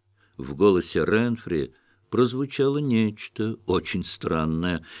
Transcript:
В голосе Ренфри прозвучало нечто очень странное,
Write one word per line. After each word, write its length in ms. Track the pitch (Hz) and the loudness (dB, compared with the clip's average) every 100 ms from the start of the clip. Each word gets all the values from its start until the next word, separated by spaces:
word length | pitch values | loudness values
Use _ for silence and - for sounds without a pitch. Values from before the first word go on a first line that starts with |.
| _ _ _ - | _ _ _ -14
В 180 | 67 | -10
голосе 500 | 71 101 90 - 90 | 4 4 4 2 0
Ренфри 720 | 80 107 120 113 - 80 64 _ _ _ - | 2 2 2 -2 -4 -4 -4 _ _ _ -4
прозвучало 640 | 110 123 127 139 - 135 143 | 2 2 0 -6 0 0 2
нечто 800 | 143 113 110 107 - - 110 - | 0 2 0 -2 -14 -6 -6 -4
очень 400 | - 90 - 92 | -2 -2 0 -4
странное, 800 | - - - 82 78 80 90 82 - - | -4 -6 -2 0 0 0 -2 -4 -6 -18